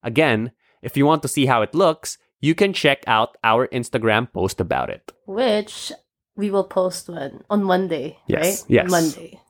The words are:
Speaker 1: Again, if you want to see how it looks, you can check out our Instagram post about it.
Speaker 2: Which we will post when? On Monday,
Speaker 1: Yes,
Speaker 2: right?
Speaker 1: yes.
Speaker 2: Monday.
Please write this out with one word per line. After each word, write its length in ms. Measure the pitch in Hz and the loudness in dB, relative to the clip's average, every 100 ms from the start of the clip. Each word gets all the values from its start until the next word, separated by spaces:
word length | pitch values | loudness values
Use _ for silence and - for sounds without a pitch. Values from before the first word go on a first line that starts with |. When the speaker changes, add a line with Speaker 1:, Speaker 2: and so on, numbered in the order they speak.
Speaker 1:
Again, 480 | 127 117 156 110 120 _ _ _ | -2 0 2 2 -2 _ _ _
if 140 | - - | -8 0
you 100 | 139 | 2
want 160 | 156 | 2
to 40 | 139 | 0
see 200 | - 131 | 0 2
how 140 | 120 | 2
it 120 | 107 160 | 0 2
looks, 420 | 185 156 - - _ _ | 2 2 -8 -14 _ _
you 160 | 139 165 | -2 2
can 160 | 202 | 0
check 320 | 190 147 139 - | 2 2 0 2
out 280 | 113 117 _ | 2 2 _
our 240 | 110 113 127 | 2 2 2
Instagram 640 | 127 120 123 110 107 120 | -4 -4 -2 2 2 0
post 300 | - 95 - | -2 -4 -2
about 280 | 90 65 58 | -2 -2 -4
it. 220 | - - _ - | -8 -16 _ -12
Speaker 2:
Which 680 | 196 254 208 208 - - - _ _ _ - | -4 0 0 -4 -12 -14 -16 _ _ _ -6
we 120 | 202 | -2
will 140 | 196 | 0
post 460 | 190 - 185 180 - | 0 0 -2 -4 -12
when? 340 | 165 139 - - | -10 -12 -12 -2
On 120 | 208 | 0
Monday, 560 | 196 185 190 160 135 - - | 2 0 0 -4 -8 -12 -4
Speaker 1:
Yes, 340 | - 170 196 | 0 0 -2
Speaker 2:
right? 40 | - | 2
Speaker 1:
yes. 200 | 120 180 | 2 4
Speaker 2:
Monday. 520 | 180 160 135 - - | 2 0 -4 -16 -20